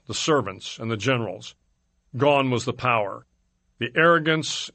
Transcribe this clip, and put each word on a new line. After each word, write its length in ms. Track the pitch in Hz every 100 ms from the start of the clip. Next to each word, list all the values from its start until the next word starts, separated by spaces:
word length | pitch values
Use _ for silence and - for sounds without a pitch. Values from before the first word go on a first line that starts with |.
| -
the 60 |
servants, 680 | 107 - 147 98 95 - -
and 100 | 113
the 80 | 110
generals. 560 | 110 127 110 92 - - _ _ _ _ _ 120
Gone 320 | 143 139 135
was 160 | 120 120
the 80 |
power. 520 | 117 127 117 101 107 - _ _ _ _ -
The 120 | 123 120
arrogance 760 | 165 170 156 160 143 - -